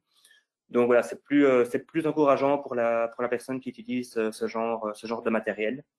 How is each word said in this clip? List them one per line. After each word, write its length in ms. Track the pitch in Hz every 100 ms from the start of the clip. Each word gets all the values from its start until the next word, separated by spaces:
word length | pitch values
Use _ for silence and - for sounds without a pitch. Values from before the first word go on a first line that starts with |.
| _ _ _ _ _ _ _
Donc 180 | 120 120
voilà, 160 | 120
c'est 200 | 113 -
plus, 240 | - 143 143
euh, 180 | 127
c'est 220 | 117 135 -
plus 200 | 160 156
encourageant 520 | 156 139 127 139 143
pour 160 | 139
la, 340 | 123 117 117 117
pour 140 | -
la 60 | 120
personne 320 | 120 - 131
qui 100 | 127
utilise, 460 | 120 113 123 123 117
euh, 160 | 110
ce 140 | 110 110
genre, 400 | 113 113 113 107
euh, 60 |
ce 120 | 104 110
genre 160 | 117
de 80 | 117
matériel. 540 | 113 107 101 107 135 -